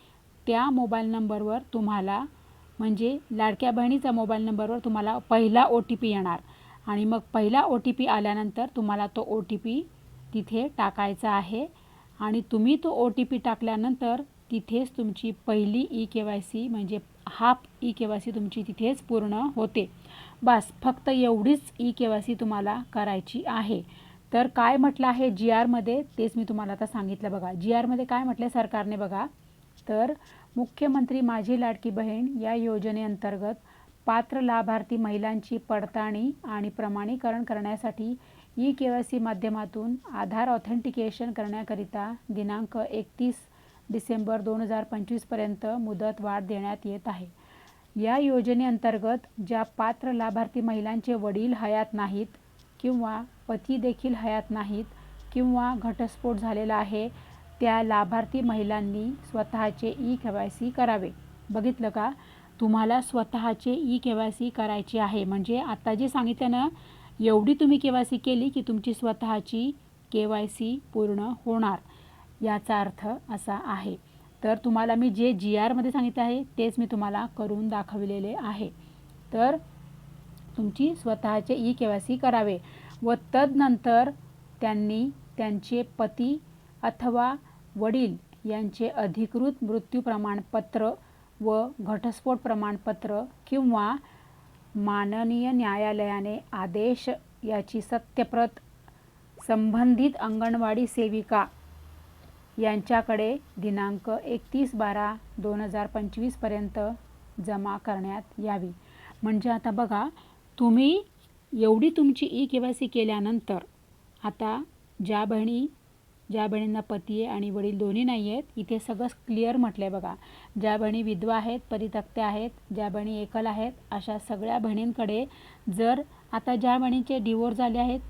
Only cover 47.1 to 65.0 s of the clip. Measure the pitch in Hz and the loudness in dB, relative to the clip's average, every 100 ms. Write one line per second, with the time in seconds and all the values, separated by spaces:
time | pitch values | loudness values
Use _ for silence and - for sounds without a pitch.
47.1 | 180 180 - - - - - _ 208 220 | -10 -12 -18 -20 -20 -20 -20 _ -2 0
48.1 | 262 285 254 233 247 254 233 233 220 220 | 2 4 2 4 2 2 2 2 0 0
49.1 | 247 - - 185 226 220 - 202 226 254 | -2 -4 -10 -4 -2 -2 -2 -2 -2 -2
50.1 | 240 226 208 220 247 226 220 214 226 247 | -2 -2 -2 -2 -2 -2 -2 -2 -4 -2
51.1 | 233 208 202 240 220 220 214 220 208 202 | -2 0 0 0 0 0 0 0 -2 -2
52.1 | 202 214 - - - - - 247 247 220 | -2 -6 -10 -20 -20 -20 -4 0 0 0
53.1 | 220 240 - - 220 - 262 247 - 262 | -4 -10 -14 -6 -6 -2 0 0 0 -2
54.1 | 226 220 214 214 214 208 208 220 - - | -2 0 -2 -2 -4 -4 -4 -6 -14 -20
55.1 | - - 254 254 247 247 247 233 196 226 | -20 -6 0 2 4 2 0 -2 -2 -4
56.1 | - 240 208 226 208 220 214 202 214 233 | -2 -2 -2 -2 -2 0 0 0 -2 -4
57.1 | - - - - - 240 226 220 208 196 | -8 -18 -20 -20 0 2 4 4 4 4
58.1 | 226 226 262 240 220 208 214 202 208 226 | 0 -2 0 0 0 0 -2 -2 -4 -4
59.1 | 277 - 226 214 220 214 202 226 269 240 | -6 -6 -4 -2 0 -2 0 -4 -2 -2
60.1 | 247 233 202 196 - 240 254 240 214 180 | -2 -2 -4 -4 -4 -4 2 2 2 -2
61.1 | - - - - 220 233 247 220 214 220 | -10 -18 -20 -6 0 0 0 -2 -2 -2
62.1 | 277 - - - - 220 220 220 247 254 | -4 -14 -20 -20 -2 2 4 4 2 2
63.1 | 247 220 233 226 220 247 269 269 247 254 | -2 0 0 -2 0 -2 0 0 0 0
64.1 | 220 220 - 240 233 214 208 196 220 | 0 -2 -2 -4 -2 -2 -2 -2 0